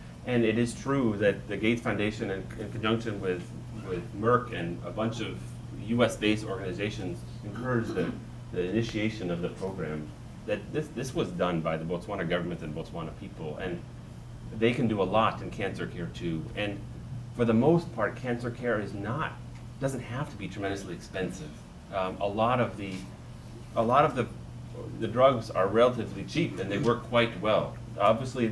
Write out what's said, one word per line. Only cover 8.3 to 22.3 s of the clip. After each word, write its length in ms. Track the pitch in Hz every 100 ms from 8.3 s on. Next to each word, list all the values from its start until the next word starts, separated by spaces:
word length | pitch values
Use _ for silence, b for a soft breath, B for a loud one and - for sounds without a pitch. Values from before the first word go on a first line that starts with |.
| - -
the 120 | 90
initiation 680 | 90 107 117 107 107 - 87
of 120 | 85
the 80 | 87
program. 560 | - 95 95 76 76 73 - - - -
That 120 | 104 -
this, 140 | 151 151
this 260 | 110 135 170
was 140 | 98
done 320 | 87 90 85
by 160 | 80 80
the 80 | 82
Botswana 420 | 87 - 101 85
government 320 | 90 85 80
and 140 | 78 80
Botswana 340 | 78 82 78 73
people, 380 | 87 - 78 73
and 240 | 90 85 - - - - - - - 107
they 140 | 113
can 140 | 123 113
do 140 | 104
a 20 |
lot 380 | 92 107 107 -
in 80 | 90
cancer 380 | - 98 85 85
care 220 | 87 82
too. 300 | - 87 80 76 -
And 220 | 104 101 - - - - - -
for 100 | 113
the 80 |
most 400 | 113 143 165 - 113
part, 200 | 104 -
cancer 360 | 123 120 123
care 280 | 120 120 107
is 140 | 98
not, 400 | 104 104 139 - - - - - -
doesn't 220 | 135 120
have 280 | 104 127 151
to 60 | 107
be 120 | 92
tremendously 460 | 107 98 95 92
expensive. 560 | 85 - 95 90 - - - - - -
Um, 240 | 98 92 82
a 60 |
lot 320 | 101